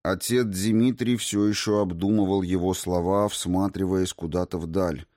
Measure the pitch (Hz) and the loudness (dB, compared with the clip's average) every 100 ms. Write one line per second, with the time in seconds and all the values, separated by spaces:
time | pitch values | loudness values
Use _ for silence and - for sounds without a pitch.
0 | 90 95 - 123 113 92 110 110 123 117 | -4 -4 0 0 0 -2 0 2 2 2
1 | 117 120 - 101 104 104 107 104 98 82 | -2 -2 0 2 2 2 0 0 0 0
2 | 98 107 95 98 90 92 92 92 90 90 | 0 2 4 2 2 0 0 -2 -2 0
3 | 85 101 104 - 87 92 98 92 95 95 | 2 2 0 -2 -2 0 0 -2 0 0
4 | 92 - 85 87 90 87 82 92 90 69 | 0 -4 -4 -4 -4 -6 -4 -2 -2 -4
5 | - | -10